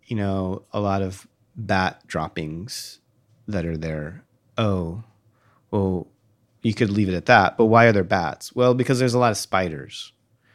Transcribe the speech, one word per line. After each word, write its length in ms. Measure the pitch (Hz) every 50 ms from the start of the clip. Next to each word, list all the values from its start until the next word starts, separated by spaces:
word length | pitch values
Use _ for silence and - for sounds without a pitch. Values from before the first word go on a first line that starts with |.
| _
you 80 | - 123
know, 480 | 107 101 98 98 98 95 92 95 - - _
a 60 | - 107
lot 240 | 104 101 98 98
of 240 | 98 92 95 - - _ _ _ _ _ -
bat 500 | - 107 95 101 95 92 90 - - _
droppings 960 | - - 82 80 78 - 87 80 78 78 82 95 131 - - - - - - _ _ _ _ _ _ _ _ _ -
that 180 | 104 92 82
are 100 | 85 82
there. 460 | 78 80 80 78 76 76 78 95 - - _ _ _ _ _ _
Oh, 460 | - 113 104 98 92 87 82 85 113 113 _ _ _ _ _ _ _ _ _ _ _ _ _
well, 340 | - 104 98 95 92 87 - - _ _ _ _ _ _ _ _ _ _
you 100 | - 117
could 160 | 104 - 123 98
leave 220 | 101 107 104 92
it 40 | 92
at 120 | 85 -
that, 320 | - 123 110 95 90 - -
but 80 | 113
why 180 | 110 113 117 117
are 80 | 117
there 100 | 107 101
bats? 520 | 90 80 104 92 85 76 69 - - - -
Well, 180 | 123 123 127
because 260 | 123 127 123 - 135 120
there's 140 | 131 123
a 60 | 117 123
lot 140 | 123 117
of 40 | 104
spiders 760 | - - - - 92 92 85 78 71 65 - - - - - _ _ _ _ _ _ _ _